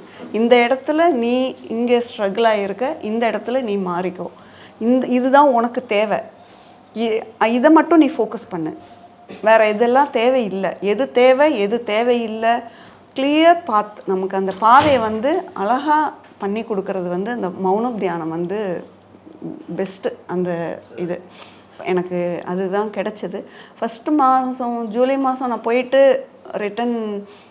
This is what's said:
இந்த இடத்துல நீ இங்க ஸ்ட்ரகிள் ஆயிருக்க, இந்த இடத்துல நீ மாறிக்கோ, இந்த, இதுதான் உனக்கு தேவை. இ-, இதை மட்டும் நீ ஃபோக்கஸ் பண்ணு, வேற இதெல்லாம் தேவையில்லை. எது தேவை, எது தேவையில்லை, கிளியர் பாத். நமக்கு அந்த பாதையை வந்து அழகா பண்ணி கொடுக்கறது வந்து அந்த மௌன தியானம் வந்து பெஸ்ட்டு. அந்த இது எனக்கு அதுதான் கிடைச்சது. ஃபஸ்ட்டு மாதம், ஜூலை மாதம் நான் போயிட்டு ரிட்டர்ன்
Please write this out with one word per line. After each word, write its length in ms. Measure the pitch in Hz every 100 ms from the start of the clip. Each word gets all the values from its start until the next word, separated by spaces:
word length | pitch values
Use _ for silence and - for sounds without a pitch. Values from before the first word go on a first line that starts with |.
| - - -
இந்த 240 | 214 233 247
இடத்துல 520 | 240 262 311 311 339
நீ 460 | 247 233 254 262 - -
இங்க 260 | 226 240
ஸ்ட்ரகிள் 500 | 240 233 - 196 196
ஆயிருக்க, 420 | 226 214 196 196 262 320
இந்த 280 | 214 226 233
இடத்துல 300 | 208 240 262
நீ 160 | 226 202
மாறிக்கோ, 500 | 180 175 185 180 175 - - - - -
இந்த, 280 | 226 254 254
இதுதான் 400 | 247 254 247 294
உனக்கு 400 | 233 240 247 -
தேவை. 320 | 208 214 185 - - - - - - -
இ-, 500 | 220 233 220 - -
இதை 260 | 220 240 294
மட்டும் 280 | 320 311 339
நீ 80 | 277
ஃபோக்கஸ் 420 | - 214 226 -
பண்ணு, 300 | 175 156 - - - - - - -
வேற 260 | 214 226 214
இதெல்லாம் 420 | 208 240 254 285
தேவையில்லை. 600 | 240 240 262 208 190 180 -
எது 320 | 196 208 269
தேவை, 460 | 240 254 262 302 240
எது 260 | 202 233
தேவையில்லை, 680 | 240 214 240 240 220 220 226 233 233 - - - -
கிளியர் 500 | - 277 302 330 339
பாத். 340 | 339 208 208 - -
நமக்கு 300 | 190 190 190
அந்த 160 | 190 185
பாதையை 400 | 220 269 302 254
வந்து 440 | 220 220 262 370 -
அழகா 600 | - 202 254 302 302 285 - - -
பண்ணி 240 | 202 214
கொடுக்கறது 460 | 226 196 190 190 180
வந்து 220 | 180 208
அந்த 180 | 240 185
மௌன 460 | 185 190 208 247
தியானம் 360 | 214 190 170 160
வந்து 540 | 165 175 208 196 170 - - - - - - - - - 175
பெஸ்ட்டு. 360 | 190 - - - -
அந்த 520 | 180 180 170 165 - - -
இது 260 | 175 180 - - - - - -
எனக்கு 560 | - 180 180 180 175 170 -
அதுதான் 420 | 180 190 202 214
கிடைச்சது. 560 | 214 214 214 180 196 - - - -
ஃபஸ்ட்டு 300 | 233 - 320
மாதம், 800 | 302 262 262 254 254 240 233 226
ஜூலை 300 | 226 254 269
மாதம் 300 | 262 262 247
நான் 120 | 226
போயிட்டு 640 | 226 247 254 269 269 - - - -
ரிட்டர்ன் 760 | - 208 208 240 233 214 202 202 - -